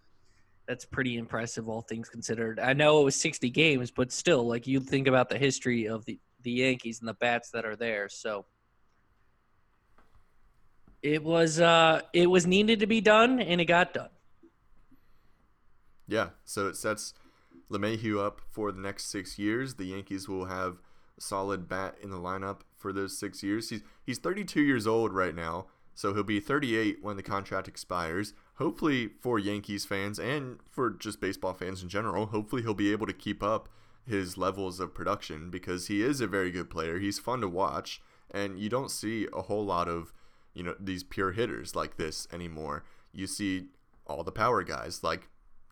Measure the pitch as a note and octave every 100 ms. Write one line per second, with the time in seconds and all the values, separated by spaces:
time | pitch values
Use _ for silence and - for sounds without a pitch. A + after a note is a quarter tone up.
0 | _ _ _ _ _ _ - B2+ - C#3
1 | B2+ A#2 A2+ A#2 A#2 - A2+ A2 - A2+
2 | A2+ A#2 - A2+ A2+ A2 B2 C3+ D3+ D3+
3 | C#3 - D#3+ - B2 C#3+ D#3+ C3 B2 -
4 | B2+ - F3 C#3 A#2 A#2 C3 C3+ C3 C3+
5 | C3 B2+ B2 A2 C3+ - B2+ A#2 A2 A2+
6 | A2+ F#2+ _ _ B2 B2 C3 B2 A#2 A2+
7 | A2+ G#2+ A#2+ A#2 - A2+ A2 G#2+ A#2 G#2
8 | G2+ - A2+ G2+ - _ _ _ _ _
9 | _ _ _ _ _ _ _ _ _ -
10 | _ - _ _ - _ - _ - -
11 | D3 D#3 D#3 E3 E3 D#3 E3+ E3 D#3+ D#3
12 | - F3 F3 F#3 F3 F#3+ G#3+ A3 G#3 A3+
13 | G#3 G#3+ A#3+ B3+ E3 F3 E3 F3 F3+ B2
14 | C3+ _ - - - _ _ - - -
15 | - - - _ _ _ - - _ -
16 | - G#2+ F2 - - G#2 G2 D#2 A2 G#2
17 | - - - _ _ - - G2 G#2 A2
18 | A2+ G2+ G2+ - - - G#2 F#2+ G2 G2
19 | - G#2 F2+ - G#2 A#2 C3+ G#2+ F#2 G2
20 | F#2+ F#2+ F#2+ F#2 F#2 F#2 F#2 F2 - -
21 | - - - G2 G2 F#2 E2+ F#2 F#2+ -
22 | G2+ F#2 F2+ F#2+ G2 G2 - _ G2 G2
23 | F#2+ - G2+ - G2 A2 A2+ G#2+ - -
24 | - A#2+ E3+ G3+ F3+ D#3+ C#3+ B2 G#2+ A2+
25 | G#2+ F#2+ F2+ E2 E2 E2+ - _ - -
26 | G2+ G#2 G2 G#2 A#2 D3 B2+ A2 G#2+ -
27 | G#2 G2 G#2 G2 G2 F#2+ F#2 - - F2+
28 | E2 F2 - - _ - D3+ - D#3+ B2+
29 | A2 - B2 A2+ G2 G#2 G2+ G2+ - G2
30 | G2+ G#2 A2 D3 B2+ A#2 - - A#2 -
31 | A2+ G#2 F#2+ G2 F#2 F2+ F#2 F#2+ F2+ G2
32 | A2 F2+ G#2+ G#2+ G#2 C3 A2+ G2+ G2+ G#2+
33 | G2+ - G#2 F#2 G2+ A2 - - - -
34 | B2 G2 F2+ F#2 F#2 G2 F#2 F2+ F2 -
35 | F2 G#2 - D#2 F2 F2+ F#2+ F2+ G2 G2+
36 | B2 C#3 G#2 G2 F#2 F2 D#2+ E2+ E2 F2+
37 | G2+ - A#2 B2 G2 F2 F2 D#2+ - -
38 | - _ - G2 G2+ F#2+ G#2 B2 B2+ -
39 | G#2+ A2+ - - - G#2 G2+ F2 E2+ E2+
40 | E2 - - - - - F2 - G2 F2+
41 | - - F#2+ F#2+ A#2 A#1 F2 F2 D#2 -
42 | D#2+ - - F2 E2+ D#2 D2+ D2 - -
43 | - - F#2+ - G2 F#2 F#2 _ _ -
44 | - D2 E2 - A#2 G#2+ E2+ C#2 C#2+ -
45 | E2 F2 - - - - -